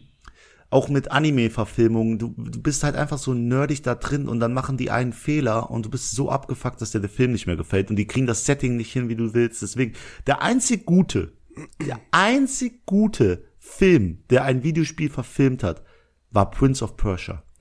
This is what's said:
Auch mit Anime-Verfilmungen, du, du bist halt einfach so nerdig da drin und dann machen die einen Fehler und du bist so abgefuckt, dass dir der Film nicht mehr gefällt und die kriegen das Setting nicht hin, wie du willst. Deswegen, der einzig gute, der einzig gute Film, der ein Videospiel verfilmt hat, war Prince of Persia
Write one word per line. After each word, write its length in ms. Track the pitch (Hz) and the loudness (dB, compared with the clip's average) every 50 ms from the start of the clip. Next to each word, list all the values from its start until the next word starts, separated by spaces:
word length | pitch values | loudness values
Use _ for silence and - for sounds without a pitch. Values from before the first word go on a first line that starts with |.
| - _ _ _ _ - - _ _ _ _ _ _ _ | -12 _ _ _ _ -20 -20 _ _ _ _ _ _ _
Auch 180 | - 135 127 - | 2 2 2 2
mit 220 | 143 139 - - | 0 0 0 0
Anime-Verfilmungen, 1080 | 127 143 156 151 143 127 117 110 - 117 107 - - - 113 113 113 113 113 113 113 107 | 0 2 2 2 4 2 2 2 0 -2 -4 -2 2 2 4 4 4 2 2 0 0 -2
du, 160 | 117 120 - | -4 -6 -8
du 240 | 117 113 113 117 117 | -10 -10 -10 -10 -4
bist 220 | - 151 143 - 156 | -2 -2 -2 0 0
halt 120 | 147 143 | -2 0
einfach 220 | - 147 143 147 | -2 -4 -4 -4
so 160 | 135 - 135 127 | -4 -2 -2 -2
nerdig 480 | 120 117 120 127 135 143 147 147 139 | 0 0 0 2 2 2 0 -2 -2
da 140 | - 127 120 | -2 -4 -4
drin 320 | - - - 143 139 139 | -2 -2 -4 -2 -2 -2
und 120 | 117 117 117 | -2 -2 0
dann 140 | 117 117 123 | 0 0 0
machen 240 | 131 127 - 135 | -2 -4 -4 -4
die 140 | 123 127 107 | -4 -2 -2
einen 220 | 104 120 127 123 117 | -2 -2 -2 -2 -4
Fehler 580 | - - 151 147 151 135 113 110 113 - - | -4 -4 -2 0 0 0 0 0 0 -2 -4
und 140 | 120 120 110 | -4 -6 -6
du 40 | 113 | -6
bist 220 | 127 123 - - | -6 -6 -6 -4
so 180 | - 127 139 - | -4 -2 -2 -2
abgefuckt, 520 | 131 131 - - 131 - - 123 - - | -2 -4 -4 -8 -8 -6 -6 -6 -6 -6
dass 100 | 113 - | -6 -4
dir 80 | - 110 | -2 -2
der 100 | 95 101 | -4 -2
Film 220 | - - 127 127 | 0 0 2 2
nicht 160 | 120 98 - | 2 0 -2
mehr 80 | 90 87 | -2 -4
gefällt 320 | 87 90 - 101 98 95 - | -4 -2 -2 0 0 0 0
und 60 | 110 | 0
die 100 | 98 101 | -2 -2
kriegen 200 | - - 127 135 | -2 -2 0 0
das 180 | 120 113 - - | 0 0 0 0
Setting 300 | - 143 143 - 123 120 | 0 0 0 0 -2 -2
nicht 140 | 117 110 - - | -2 -4 -4 -4
hin, 160 | 131 123 113 | -4 -2 -2
wie 60 | 117 | -2
du 180 | 113 117 110 107 | -2 -2 0 2
willst. 280 | 120 120 117 - - 107 | 2 2 2 0 -6 -10
Deswegen, 300 | 95 - 120 131 110 - - - - - - - | -6 -2 -2 -2 -2 -4 -8 -16 -18 -18 -6 -2
der 140 | 135 139 - - | -2 0 0 2
einzig 420 | 190 240 262 - - 240 190 - | 2 2 2 2 2 0 0 2
gute, 480 | - 170 185 185 - - 98 85 80 - - - - - - 156 - - - 160 | 4 4 4 4 4 0 -2 -2 -4 -8 -18 -20 -20 -18 -16 -16 -16 -12 -10 -8
der 140 | 139 - - - _ | -8 -8 -10 -4 _
einzig 720 | - 170 196 220 254 285 269 254 - - 254 233 - - _ | 2 2 4 4 4 2 2 0 -2 -4 -6 -6 -6 -10 _
gute 580 | - 190 202 214 208 - - 117 92 90 - - - _ _ | 0 2 2 2 2 2 2 2 2 2 0 -6 -14 _ _
Film, 640 | - - - - 196 185 175 131 98 85 80 - - - | -20 -16 0 4 6 6 6 6 4 2 -2 -6 0 2
der 140 | 123 127 135 | 2 4 4
ein 180 | 135 127 127 120 | 2 0 0 0
Videospiel 460 | 165 156 165 156 - - - 151 147 | 0 0 0 -2 -2 -4 -6 -6 -4
verfilmt 540 | - - 123 - - - 139 135 127 - 117 | -4 -6 -8 -4 0 2 2 2 2 0 -2
hat, 200 | 90 78 - - - - _ _ _ _ _ _ _ | -4 -4 -6 -10 -20 -20 _ _ _ _ _ _ _
war 180 | - 104 95 - | 2 2 2 2
Prince 320 | - - 135 135 131 - 117 | 2 2 2 2 2 0 -4
of 120 | - - | -6 -2
Persia 460 | - - 104 92 85 - - 87 80 - - - - | 0 0 0 0 -2 -6 -10 -10 -12 -14 -18 -20 -20